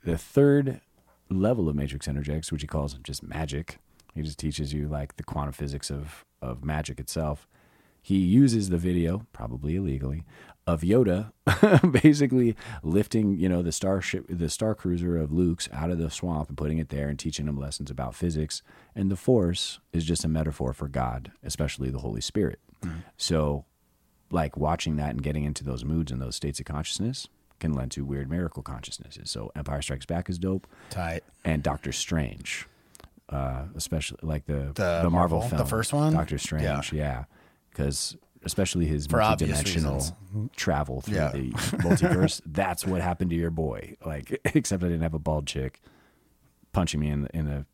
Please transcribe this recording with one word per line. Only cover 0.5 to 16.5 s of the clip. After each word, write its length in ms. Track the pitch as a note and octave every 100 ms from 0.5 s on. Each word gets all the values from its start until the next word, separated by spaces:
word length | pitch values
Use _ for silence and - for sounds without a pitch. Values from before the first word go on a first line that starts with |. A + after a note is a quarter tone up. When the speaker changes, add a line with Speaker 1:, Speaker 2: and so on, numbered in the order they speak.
| C#3+ C3+ B2+ _ _ _ _ _
Speaker 1:
level 400 | F#2+ G2+ A#2+ E2
of 60 | C#2+
Matrix 320 | C#2 C#2 -
Energetics, 440 | C#2 C#2+ D2+ -
which 100 | -
he 60 | D2
calls 280 | D#2 C#2+ C#2
just 180 | - C#2
magic, 560 | - D#2+ D#2 C#2 E2 - _ _ _ -
he 80 |
just 160 | D#2 D2
teaches 340 | D#2 C#2+ C#2+
you, 140 | D2 D2
like, 300 | D2 C#2+ -
the 60 |
quantum 300 | C#2+ - C#2+
physics 380 | C#2 D2 C#2 -
of, 340 | C#2+ D2+ - - _
of 220 | C2 B1+
magic 360 | C2+ D2+ D#2 B1+
itself. 480 | C2+ - D#2 D2 - _ _ _ _ _
He 160 | - G2
uses 520 | F#2 A2 C#3 A2+ G2
the 80 | F2+
video, 500 | F2+ F2+ E2+ F#2 A2+
probably 440 | - A1+ B1 D2 F2
illegally, 480 | F#2+ C2+ C2+ D2+ E2 - - - -
of 140 | E2+
Yoda 500 | E2+ A2+ A2 F2+ A2 - - G2 G#3+ F3 F3+
<laughs> 100 | B2+
basically 520 | D#3 D3 C#3 B2+ A#2+ A2 - G#2+
lifting, 540 | D#2 F2+ G#2 A2+ G#2 G2
you 100 | F#2
know, 120 | F2+
the 100 | F2
starship, 540 | - F#2+ F#2+ - F#2+ -
the 200 | F2+ D#2+
Star 260 | - A2 G#2+
Cruiser 420 | F#2 F2 F2 E2+
of 140 | D2+
Luke's 360 | D#2+ F2+ E2 -
out 160 | C2+ E2
of 80 | F2
the 120 | D#2+
swamp 380 | - F2+ D#2
and 80 | D2+